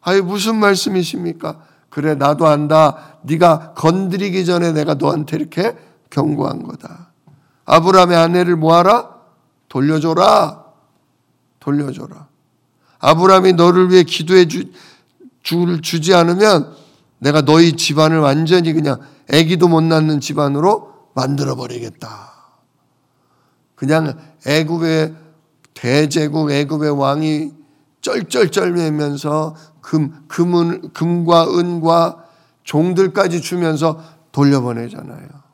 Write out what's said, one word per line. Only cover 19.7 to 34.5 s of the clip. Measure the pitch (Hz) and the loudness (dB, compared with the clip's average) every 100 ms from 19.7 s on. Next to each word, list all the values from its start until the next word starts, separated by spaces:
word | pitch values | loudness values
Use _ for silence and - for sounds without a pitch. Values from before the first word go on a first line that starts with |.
| 165 | 2
낳는 | 160 160 156 147 | 2 2 0 -2
집안으로 | - 147 143 143 175 214 - _ _ | -4 -4 -2 0 0 -2 -6 _ _
만들어버리겠다. | - 131 143 135 127 123 120 117 - - 110 - _ _ _ _ _ _ _ _ _ _ _ _ _ _ | -8 -4 -4 -6 -8 -10 -12 -14 -16 -20 -20 -20 _ _ _ _ _ _ _ _ _ _ _ _ _ _
그냥 | _ 135 160 156 - - _ 127 | _ -2 -2 -2 -10 -18 _ -2
애굽의 | 151 160 170 165 160 156 160 _ _ _ _ _ | -2 -2 -4 -2 -2 -4 -8 _ _ _ _ _
대제국, | - 120 139 151 160 151 156 151 | -10 -2 0 0 -2 -4 -2 -2
애굽의 | 143 147 151 151 143 | -2 -2 -4 -4 -2
왕이 | 139 147 156 151 151 - _ _ _ _ | -2 -2 -2 -4 -6 -14 _ _ _ _
쩔쩔쩔매면서 | - 359 175 247 185 196 180 175 160 151 147 143 151 151 156 156 - _ | -6 -6 -4 -2 0 0 -2 -2 -2 -4 -4 -6 -6 -4 -6 -12 -20 _
금, | - 160 147 - _ | -6 -4 -4 -8 _
금은, | - 170 175 170 - 156 | -4 0 0 0 -4 -12
금과 | - 165 175 170 175 165 175 | -6 -4 -2 2 2 2 -2
은과 | 175 170 165 170 165 - - _ _ _ | -2 -2 0 2 0 -4 -20 _ _ _
종들까지 | - 147 175 180 190 202 185 170 | -6 -2 -2 0 -2 0 -2 -2
주면서 | - 180 170 151 165 160 - _ _ | -6 -4 -4 -2 -2 -4 -14 _ _
돌려보내잖아요. | - 143 | 0 2